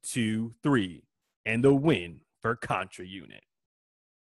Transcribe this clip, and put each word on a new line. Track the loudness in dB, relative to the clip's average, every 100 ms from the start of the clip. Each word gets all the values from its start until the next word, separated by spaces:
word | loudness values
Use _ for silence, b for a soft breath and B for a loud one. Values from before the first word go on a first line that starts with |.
two, | -8 -4 -2 -2 -4 -4
three, | 2 2 0 -6 -20 _ _ _ -4
and | 4
the | 4
win | 6 4 0 -2 -14 _ _
for | -4 -4
Contra | -4 -4 -6 -12 -16
Unit. | -16 -18 -20 _ _ _ _ _ _ _ _